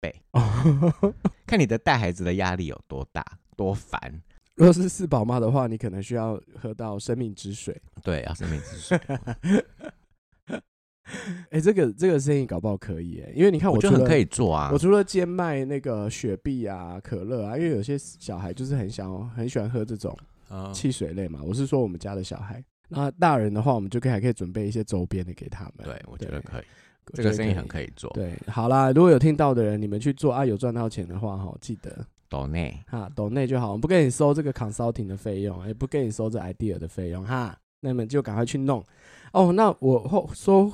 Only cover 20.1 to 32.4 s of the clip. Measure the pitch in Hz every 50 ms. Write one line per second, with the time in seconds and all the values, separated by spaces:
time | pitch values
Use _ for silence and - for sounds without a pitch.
20.1 | - - - _ _ _ _ - 95 95 95 98 98 95 - 135 123 - 95 78
21.1 | 85 95 95 85 80 71 71 82 101 131 139 135 151 135 120 101 87 85 - 98
22.1 | 101 98 92 - 98 - 101 98 - 117 131 _ _ _ _ - 170 143 143 143
23.1 | - 175 175 165 147 123 107 104 101 107 113 143 127 110 98 98 107 120 120 127
24.1 | 120 98 98 - 113 - 95 87 90 107 104 101 110 117 104 - - 92 90 87
25.1 | - 95 87 90 87 - - - - - - - - - - - 60 - - -
26.1 | - 69 - - - 71 - - - 117 - _ _ _ _ _ _ _ _ -
27.1 | - 123 113 107 107 110 110 107 95 87 62 - - 80 65 - - - - 60
28.1 | - - 95 87 - - - - 107 120 117 120 131 135 135 131 131 160 180 180
29.1 | 156 123 139 160 151 147 156 139 127 120 110 104 104 107 107 104 101 104 120 143
30.1 | 135 - 156 143 120 131 139 127 107 95 127 123 113 120 117 113 - - 90 85
31.1 | 87 95 110 107 98 95 95 90 - - - - 113 101 - - - - - -
32.1 | _ _ _ - - 69